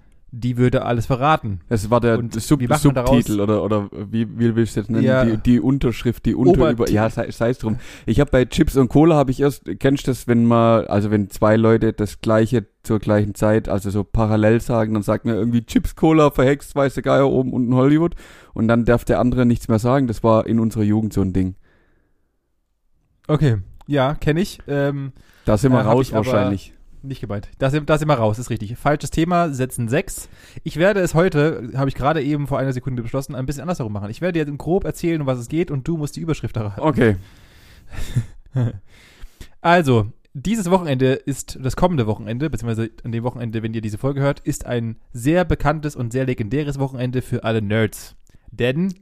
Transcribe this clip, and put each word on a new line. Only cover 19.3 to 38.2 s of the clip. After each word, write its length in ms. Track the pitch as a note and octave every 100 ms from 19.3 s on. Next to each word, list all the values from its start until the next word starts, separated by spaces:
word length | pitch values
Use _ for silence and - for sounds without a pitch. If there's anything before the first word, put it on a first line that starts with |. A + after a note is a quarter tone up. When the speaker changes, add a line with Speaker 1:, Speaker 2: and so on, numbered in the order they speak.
| B2 A#2+
Speaker 2:
nichts 220 | A2+ -
mehr 100 | A2+
sagen. 260 | A#2+ C#3 B2+
Das 180 | G#2+
war 220 | A#2 A2 -
in 140 | A2+
unserer 240 | A2+ A2
Jugend 300 | G#2 G#2+ G#2+
so 80 | G2
ein 120 | F#2+
Ding. 220 | F#2 F#2 F#2+ _ _ _ _ _ _ _ _ _ _ _ _ _ _ _ _ -
Speaker 1:
Okay, 300 | D3+ D3+ A2 - - -
ja, 260 | C#3+ C3
kenn 240 | D3+ D3+ D#3
ich. 220 | G3+ - -
Ähm, 460 | C#3+ C#3 C#3+ C#3 - _ _ -
Speaker 2:
Da 120 | G#2+
sind 140 | C3+
wir 80 | B2+
Speaker 1:
äh, 40 |
hab 100 | G#2+
Speaker 2:
raus 160 | B2 C3
Speaker 1:
ich 60 | A2
aber 120 | G#2+
Speaker 2:
wahrscheinlich. 460 | A2 G2 G2 - - - -
Speaker 1:
nicht 200 | C3+ C3
gemeint. 280 | A2+ G#2+ - -
Da 100 | C3+
sind, 180 | D3+ D3
da 100 | D3+
sind 80 | D3+
wir 80 | C3+
raus, 240 | A2 G#2+
ist 100 | A#2+
richtig. 260 | A2+ G#2 A#2+
Falsches 340 | C#3+ D3 -
Thema, 400 | - E3 F3 E3+
setzen 380 | C3 C3 - A#2
sechs. 380 | C#3 G3 - - - - -
Ich 140 | E3 D3
werde 240 | F#3 G#3
es 120 | F3
heute, 580 | D#3 F#3 D3 D3+ - A#2+ C3
hab 120 | C#3
ich 60 |
gerade 280 | - C3+ D#3+
eben 240 | C3+ D3 C#3
vor 100 | C3+
einer 160 | C3+
Sekunde 300 | B2+ C3+ B2
beschlossen, 320 | A#2 C3+ C3+ A#2+
ein 100 | C3
bisschen 160 | C#3
andersherum 320 | D3+ F3+ A2+
machen. 160 | G#2 G2+
Ich 120 | A2
werde 220 | F3 E3
dir 80 | D3 C#3+
grob 280 | D3 F#3+ D#3+
erzählen, 360 | - E3+ E3
um 60 | C3+
was 100 | B2+
es 100 | A#2
geht 220 | D#3 F3+
und 180 | C#3 B2+
du 100 | E3
musst 180 | D3 -
die 60 |
Überschrift 340 | E3 D3 A#2 A2+
erraten. 260 | G#2+ G2+
Speaker 2:
Okay. 340 | D3+ C#3 A#2 F#2 - - - - - - - - - B2